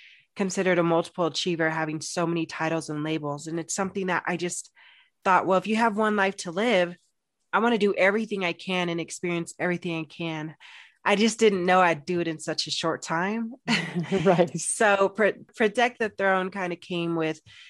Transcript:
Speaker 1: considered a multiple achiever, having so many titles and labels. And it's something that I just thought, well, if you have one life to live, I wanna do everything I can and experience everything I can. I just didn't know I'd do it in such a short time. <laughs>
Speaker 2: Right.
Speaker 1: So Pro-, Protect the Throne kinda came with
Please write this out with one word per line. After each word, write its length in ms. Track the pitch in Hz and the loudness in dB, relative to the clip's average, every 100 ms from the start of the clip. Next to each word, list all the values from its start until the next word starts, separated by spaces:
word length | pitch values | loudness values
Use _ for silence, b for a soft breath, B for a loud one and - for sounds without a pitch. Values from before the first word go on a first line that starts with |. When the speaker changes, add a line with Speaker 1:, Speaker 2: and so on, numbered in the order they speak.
| B B B | B B B
Speaker 1:
considered 440 | - 196 196 185 175 | -4 -4 0 2 2
a 40 | |
multiple 440 | 170 165 170 - 165 | 4 2 0 -2 -2
achiever, 440 | - - 165 160 | -2 -4 0 -2
having 300 | 160 156 156 | -2 -4 -6
so 260 | - - 165 | -6 -4 -2
many 200 | 170 160 | -2 -4
titles 420 | - 160 165 160 | -4 -2 -2 -4
and 160 | 151 | -6
labels. 420 | 151 156 147 147 160 | -4 -4 -4 -8 -8
And 140 | 165 | -8
it's 140 | 160 | -6
something 320 | - 190 190 185 | -4 -4 -4 -2
that 180 | 170 - | -2 -2
I 100 | 175 | -4
just 360 | 175 - - b b b b _ | -4 -8 -12 b b b b _
thought, 220 | - 180 151 | 2 4 4
well, 120 | 185 | 2
if 100 | 190 | 2
you 80 | 220 | 0
have 200 | 233 208 | 2 2
one 200 | 214 208 | 0 2
life 200 | 196 196 | 0 0
to 120 | 185 | -8
live, 460 | 165 233 196 175 175 _ _ _ _ _ | -2 2 2 2 -2 _ _ _ _ _
I 60 | 190 | 0
wanna 200 | 226 233 | 2 2
do 160 | 202 | 2
everything 500 | - 185 208 220 196 | 4 2 2 -2 -4
I 80 | 180 | -4
can 360 | 170 - 185 175 | -4 -4 -2 -2
and 120 | 170 | -4
experience 540 | 160 - 175 170 170 - | -6 -6 -4 -4 -4 -4
everything 400 | 180 175 175 165 | -2 -2 -4 -6
I 40 | |
can. 500 | 156 - 165 156 156 - B B B B | -8 -8 -8 -6 -8 -12 B B B B
I 120 | - 202 | 0 4
just 240 | 226 220 | 2 4
didn't 260 | 226 196 175 | 4 4 4
know 140 | 185 | 6
I'd 240 | 180 156 | 6 2
do 160 | 147 180 | -2 -2
it 80 | 165 | -2
in 100 | 156 | -6
such 300 | - 156 - | -6 -6 -6
a 20 | |
short 320 | - 165 - | -4 -4 -4
time. 520 | - 165 185 220 226 254 - | -4 -2 -2 -4 -6 -10 -2
<laughs> 560 | 208 165 180 156 190 | -2 -2 -6 -2 0
Speaker 2:
Right. 320 | 170 170 170 170 | 4 4 2 0
Speaker 1:
So 480 | - - 220 196 196 | -6 2 4 4 2
Pro-, 240 | 196 208 - - - | 2 0 0 -12 0
Protect 420 | 220 208 240 247 | 0 2 0 0
the 120 | 220 | -6
Throne 420 | - 196 190 185 | -2 2 2 0
kinda 240 | 196 180 175 | -4 -6 -6
came 400 | - 175 170 165 | -6 -4 -2 0
with 240 | 160 156 _ B | -2 -4 _ B